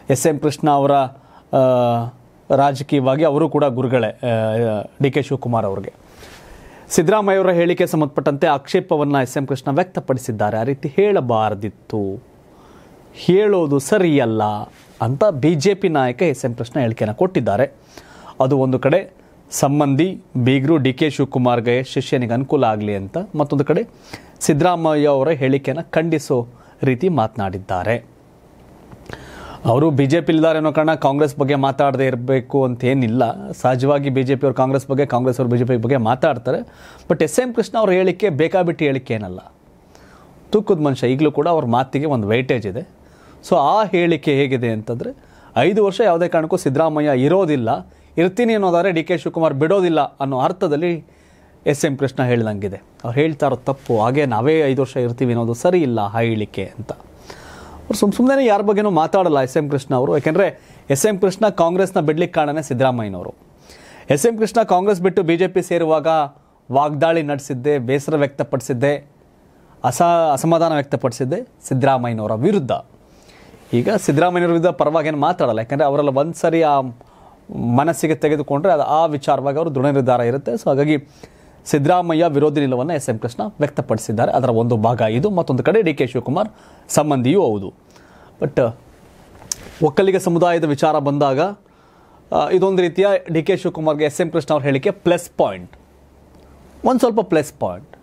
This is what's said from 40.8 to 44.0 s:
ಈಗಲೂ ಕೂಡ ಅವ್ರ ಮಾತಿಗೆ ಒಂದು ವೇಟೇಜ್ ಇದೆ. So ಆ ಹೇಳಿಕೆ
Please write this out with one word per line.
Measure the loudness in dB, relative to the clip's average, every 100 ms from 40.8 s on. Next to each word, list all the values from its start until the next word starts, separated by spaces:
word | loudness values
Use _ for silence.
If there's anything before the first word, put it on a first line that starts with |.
| 0 0 0
ಈಗಲೂ | 2 0
ಕೂಡ | 0 0
ಅವ್ರ | 0 2
ಮಾತಿಗೆ | 0 0 -2 -2
ಒಂದು | -2 0
ವೇಟೇಜ್ | 0 0 -2 -2
ಇದೆ. | -8 -12 -20 -20 -20 -20 -20 0
So | 2
ಆ | 4 2
ಹೇಳಿಕೆ | 2 0